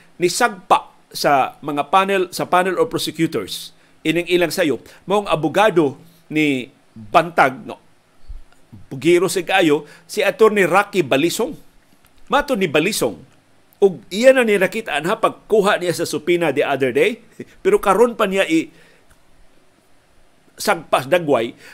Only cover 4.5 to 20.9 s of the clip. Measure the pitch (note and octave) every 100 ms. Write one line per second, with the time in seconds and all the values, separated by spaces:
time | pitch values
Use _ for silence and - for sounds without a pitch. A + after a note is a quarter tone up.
4.5 | F#3+ D#3 A#2 - - - G#3 G3+ D#3+ D3+
5.5 | F3+ G#3+ E3+ C#3+ A2+ - _ - D3+ D3+
6.5 | C3 A#2 _ _ A2+ G#2+ E3+ E3+ E3+ C#3
7.5 | B2+ - - _ _ _ - - - -
8.5 | - _ - - C#3 D#3+ F3 F3 F#3 F3
9.5 | F#3+ E3 D3+ - - - G#3 G3 F#3+ A3
10.5 | G#3 E3+ F#3 G3+ F#3+ C3+ C#3 E3 - C4
11.5 | - - _ _ _ _ _ - C4 C#4
12.5 | A#3 F#3 D3+ E3+ - B2+ - - _ _
13.5 | _ _ - G3 C#3+ - G3 C4 C4 A3+
14.5 | G3+ F#3 A3 A3 C#3+ D#3 A3 F3 - -
15.5 | G#3+ F#3 E3 F3 D#3 D#3 D3 E3 F3 E3
16.5 | C#3+ A#2+ C3+ C3 B2 G3 A#3 - - -
17.5 | - F#3+ G3+ G#3 F#3+ A#3+ A3+ G#3 F#3+ D#3+
18.5 | D#3+ - - - _ _ _ _ _ -
19.5 | _ _ _ _ _ _ _ _ _ _
20.5 | - - F3 C3+